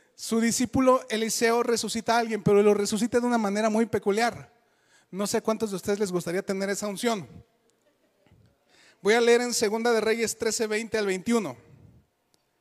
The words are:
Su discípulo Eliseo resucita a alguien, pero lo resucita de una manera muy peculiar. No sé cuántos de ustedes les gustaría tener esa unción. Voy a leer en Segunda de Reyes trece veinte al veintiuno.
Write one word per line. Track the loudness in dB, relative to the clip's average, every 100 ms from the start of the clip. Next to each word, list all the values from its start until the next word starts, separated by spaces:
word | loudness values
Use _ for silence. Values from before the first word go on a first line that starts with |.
| _ -16
Su | -4 0
discípulo | 0 0 0 2 4 4 0
Eliseo | -4 -4 0 0 2
resucita | 0 -2 -2 -4 0 0
a |
alguien, | 0 -2
pero | 2 4
lo | 6
resucita | 4 0 -2 0 0
de | 0
una | 0
manera | 0 0 0
muy | 0 0
peculiar. | 0 0 0 0 -2 -12 _ _ _ _ _ _
No | -6 -2
sé | -2
cuántos | -2 -2 -4
de | -4
ustedes | -4 -2
les | -2
gustaría | -2 -2 -4
tener | -4 -4 -4
esa | -4 -6
unción. | -4 -2 -4 -6 -18 -20 _ _ _ _ _ _ _ _ _ _ _ _ _ _ _
Voy | 2
a | 4
leer | 6 4
en | 2
Segunda | -2 -2 0 0
de | 2
Reyes | 0 0 -2 -2
trece | -4 -2 -2
veinte | -4 -4 -2
al | -2
veintiuno. | -2 0 0 -2 -8 -18 -20 -20 -20 _ _ _ _ _ _